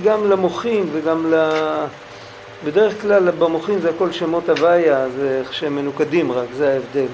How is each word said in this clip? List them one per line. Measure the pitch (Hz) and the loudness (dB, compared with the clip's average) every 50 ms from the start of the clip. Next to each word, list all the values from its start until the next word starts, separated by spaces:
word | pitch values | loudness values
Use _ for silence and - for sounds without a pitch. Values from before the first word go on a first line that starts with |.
| 180 | 2
גם | 214 214 214 208 202 | 2 2 2 2 2
למוחין | 196 190 185 170 175 - - 240 226 208 185 156 147 | 2 2 2 0 -2 -2 -4 -2 0 0 0 -2 -4
וגם | 160 151 165 160 165 160 160 160 | -4 -2 0 -2 0 0 2 2
ל-, | 160 160 156 156 156 156 156 156 156 151 135 - - - - - - - - - - - - - - 160 | 2 2 2 0 0 -2 -2 -2 -4 -4 -6 -8 -14 -20 -20 -20 -18 -18 -20 -20 -20 -20 -20 -18 -8 -8
בדרך | 151 151 196 220 208 208 214 | -2 2 2 2 2 0 -2
כלל | 214 208 208 196 180 175 | -2 2 4 4 4 4
במוחין | 170 160 165 165 165 160 - 208 208 190 | 2 2 0 0 0 -2 -2 -2 -2 0
זה | 165 170 | 0 -2
הכל | 160 170 190 170 | 0 0 -2 -2
שמות | 170 - 175 160 165 170 170 175 | -2 -2 -2 -2 -2 -2 2 0
הוויה, | 156 143 151 170 175 175 170 156 139 131 131 131 | 2 2 4 4 4 4 4 4 4 2 0 -2
זה | 127 135 139 135 131 131 | -2 -2 -2 0 0 -2
איך | 123 - - | -4 -6 -8
שהם | - 160 147 143 | -6 -6 -4 -4
מנוקדים | 143 143 143 139 - 151 143 151 175 160 117 | -2 -4 -4 -2 -2 -2 0 2 0 0 0
רק, | 123 127 123 120 123 135 | -2 -2 -4 -4 -4 -2
זה | 147 139 135 | 0 0 0
ההבדל | 135 123 - - 139 131 120 | 0 -2 -4 -2 -2 -2 -2